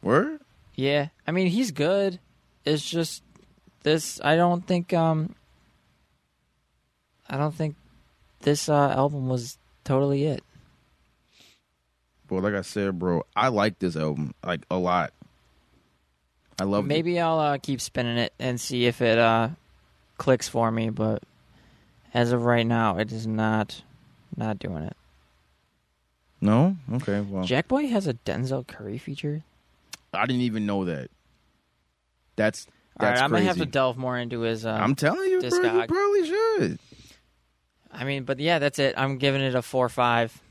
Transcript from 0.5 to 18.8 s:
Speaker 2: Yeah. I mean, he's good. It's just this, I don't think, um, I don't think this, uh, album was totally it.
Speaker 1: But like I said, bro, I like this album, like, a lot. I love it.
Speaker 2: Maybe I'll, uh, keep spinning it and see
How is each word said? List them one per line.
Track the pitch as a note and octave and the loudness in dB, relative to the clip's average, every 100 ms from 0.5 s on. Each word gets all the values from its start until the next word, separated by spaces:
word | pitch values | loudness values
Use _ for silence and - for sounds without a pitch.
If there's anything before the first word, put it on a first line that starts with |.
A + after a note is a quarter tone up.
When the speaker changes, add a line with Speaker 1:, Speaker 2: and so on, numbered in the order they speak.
| _ _ - | _ _ -4
Speaker 2:
Yeah. | C3+ D3 C#3+ _ - | 0 0 -2 _ -4
I | |
mean, | E3+ F#3 | 0 0
he's | F#3 B3+ | 0 -2
good. | C#3+ D3 G3 G3 F3+ _ _ _ _ | -2 0 2 0 -4 _ _ _ _
It's | - D3+ D3 | -2 -2 -2
just | E3+ E3 - _ - _ _ _ _ | -4 -4 -6 _ -20 _ _ _ _
this, | - D#3 D#3 - | 0 0 0 -4
I | C#3+ D#3+ | 2 4
don't | F3 F3 F3+ | 4 2 0
think, | F3+ F3 | -2 0
um, | F3 E3 D#3 D#3 - _ _ _ _ _ _ _ _ _ _ _ _ _ _ _ _ _ _ _ | 0 2 0 -4 -8 _ _ _ _ _ _ _ _ _ _ _ _ _ _ _ _ _ _ _
I | C3+ | -4
don't | D3+ | -4
think | D3+ D#3 D3 _ _ _ _ _ _ | -2 -6 -6 _ _ _ _ _ _
this, | - D3 - | 0 0 2
uh, | D3 C#3 | 4 4
album | C3 C#3 C#3+ B2+ | 4 0 0 -2
was | B2+ A#2 - _ _ | -2 -4 -14 _ _
totally | - C3+ C#3 C#3 D3+ | -2 2 2 2 0
it. | C3 _ - _ _ _ _ _ _ _ _ - _ _ _ _ _ _ _ _ | -2 _ -20 _ _ _ _ _ _ _ _ -20 _ _ _ _ _ _ _ _
Speaker 1:
But | F#2 | -2
like | G2 | 0
I | G2+ | -2
said, | F2+ G#2 G2 F#2 | -4 -4 -2 -2
bro, | F2+ E2+ - | 0 0 -2
I | - B2+ | 0 2
like | A2 G#2+ F#2 | 2 0 0
this | F#2 D#2+ | -4 -2
album, | D#2 D2 D2 - | -4 -2 -6 -8
like, | - F2 - | -6 -6 -4
a | F2+ | -2
lot. | F2+ F2+ D#2+ _ - _ _ _ _ _ _ _ _ _ _ _ _ - | 2 0 0 _ -20 _ _ _ _ _ _ _ _ _ _ _ _ -6
I | |
love | F#2+ G2+ | -2 -2
it. | G#2+ | 0
Speaker 2:
Maybe | D3+ E3 F3 | -2 0 0
I'll, | E3 D#3+ | 0 2
uh, | D3+ C#3+ | 0 -2
keep | - C3 | -4 -6
spinning | - - A#2+ A#2+ | -6 -4 -4 -2
it | A#2+ _ | -2 _
and | B2+ B2 | -4 -4
see | - B2+ | -4 0